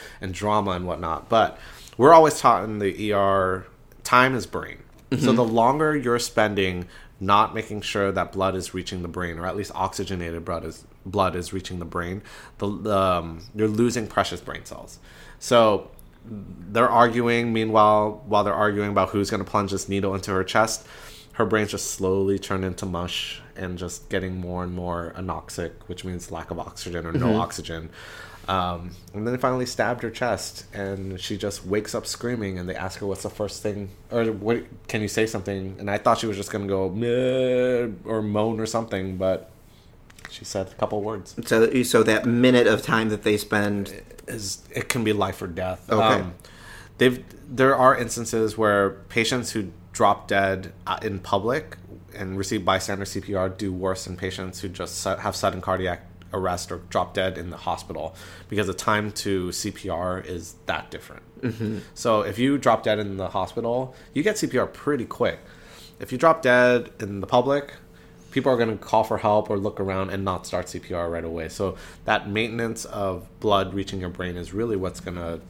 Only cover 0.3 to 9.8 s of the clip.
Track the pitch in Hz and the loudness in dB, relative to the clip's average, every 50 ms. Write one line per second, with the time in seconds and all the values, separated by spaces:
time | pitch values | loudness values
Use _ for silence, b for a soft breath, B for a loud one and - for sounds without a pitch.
0.3 | 90 - 104 104 107 107 101 98 90 87 90 90 80 80 90 82 80 73 - - | -6 -4 0 2 2 2 2 0 -2 -2 -4 -4 -4 -4 -2 -4 -4 -4 -2 2
1.3 | 117 113 95 - B B B B B B B B B - 120 156 165 165 156 147 | 4 4 4 4 B B B B B B B B B 6 10 12 12 12 10 8
2.3 | 147 - - 123 113 90 101 110 107 104 101 95 - 92 107 104 101 101 98 98 | 4 4 6 6 6 6 2 -2 -2 0 0 0 0 0 -2 0 2 4 4 4
3.3 | 98 98 92 92 92 98 - - - - - - - - - - 123 127 127 131 | 4 4 2 2 0 -4 -6 -12 -20 -20 -20 -20 -20 -14 0 4 6 6 6 6
4.3 | 131 113 - - - 80 80 - - - - - - - - - 131 - 123 117 | 4 -2 -4 -4 -6 -8 -8 -8 -14 -18 -20 -20 -20 -20 -4 -4 -2 2 4 4
5.3 | 113 123 120 113 113 113 113 123 139 151 156 151 151 147 123 120 120 117 - - | 4 4 4 4 4 6 6 6 6 4 2 2 2 0 2 2 0 0 0 0
6.3 | - 117 107 104 101 101 95 92 90 90 87 B B B B B B - 95 95 | 2 2 2 4 4 2 2 0 0 -4 -8 B B B B B B -6 2 4
7.3 | 101 104 110 92 82 110 107 - 110 104 - - - 104 98 98 92 92 87 - | 6 6 6 4 0 -6 -6 -6 -8 -8 -6 -4 0 0 0 2 0 0 -2 -2
8.3 | - 95 95 95 92 92 87 - - 92 87 - 95 90 87 85 82 90 90 85 | -2 0 0 0 0 -2 -6 -6 -8 -8 -6 -6 -6 -6 -8 -6 -6 -6 -6 -6
9.3 | 82 82 87 92 82 104 98 - - 82 | -6 -6 -6 -6 -4 -6 -6 -6 -4 -2